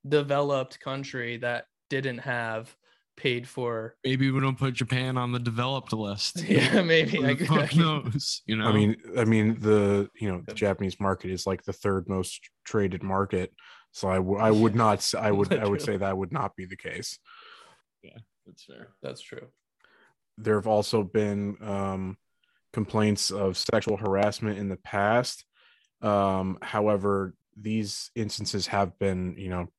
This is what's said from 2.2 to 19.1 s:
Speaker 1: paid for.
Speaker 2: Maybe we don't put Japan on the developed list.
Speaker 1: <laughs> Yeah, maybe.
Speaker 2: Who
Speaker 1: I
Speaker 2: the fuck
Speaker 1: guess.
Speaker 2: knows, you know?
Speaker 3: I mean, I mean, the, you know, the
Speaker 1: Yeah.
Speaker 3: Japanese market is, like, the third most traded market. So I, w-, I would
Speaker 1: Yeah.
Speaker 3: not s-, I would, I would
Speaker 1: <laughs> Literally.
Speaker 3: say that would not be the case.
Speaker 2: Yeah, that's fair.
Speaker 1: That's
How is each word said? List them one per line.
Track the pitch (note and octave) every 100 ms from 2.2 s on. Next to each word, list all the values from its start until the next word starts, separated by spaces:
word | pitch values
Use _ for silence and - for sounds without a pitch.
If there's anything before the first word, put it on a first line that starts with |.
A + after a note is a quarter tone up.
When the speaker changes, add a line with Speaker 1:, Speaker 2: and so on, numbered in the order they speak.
| C3+ A#2+ A#2 A2 A#2 _ _ _ _ -
Speaker 1:
paid | C#3 A#2+ B2
for. | - A#2+ A2+ A2+ _
Speaker 2:
Maybe | C3 C3 C3+
we | C3+
don't | C3+ C3
put | C3+
Japan | A#2+ B2 B2+ C3 B2+
on | B2
the | B2
developed | A#2+ A2+ B2 C3+ -
list. | A2 G#2 G2+ - F3
Speaker 1:
<laughs> | D#3+
Yeah, | G3+ B2+ -
maybe. | E3+ D#3+ D#3 -
Speaker 2:
Who | C3
Speaker 1:
I |
Speaker 2:
the | C#3 -
fuck | D#3 -
Speaker 1:
guess. |
Speaker 2:
knows, | D3 E3 D3+ A2+ C#3 - - -
you |
know? | A2 A2
Speaker 3:
I |
mean, | G#2+ G#2 A2 - G#2
I |
mean, | A2 A2+ G#2+ A#2
the, | G#2+ G#2+ G2+ G2+ G2+ -
you | G#2+
know, | F2+ D#2+
the |
Speaker 1:
Yeah. |
Speaker 3:
Japanese | G#2+ G#2 F#2+ G2 -
market | G2 F#2 F#2
is, | F#2
like, | - F#2
the | -
third | - G#2 F#2+ F2
most | F#2+ F#2 - - _
traded | - A2 G2 F2
market. | F#2+ F#2+ G2 F#2 F2+ _ - - _
So | - G2
I, | F#2+
w-, | F#2 G2+
I | A2
would | G#2+ A2
Speaker 1:
Yeah. | G#2+
Speaker 3:
not | A2+ G2+
s-, | -
I | - G#2+
would, | G2+ G2+
I | -
would |
Speaker 1:
<laughs> |
Literally. | G#2 G2+
Speaker 3:
say | - G2
that | G2 F#2+
would | F#2+
not | D#3+ G2+
be | - F#2
the | F#2+
case. | F#2 F2+ G#2+ - _ - - - - _ _ _
Speaker 2:
Yeah, | - - A2 _ -
that's | -
fair. | - B1 - _
Speaker 1:
That's | C2+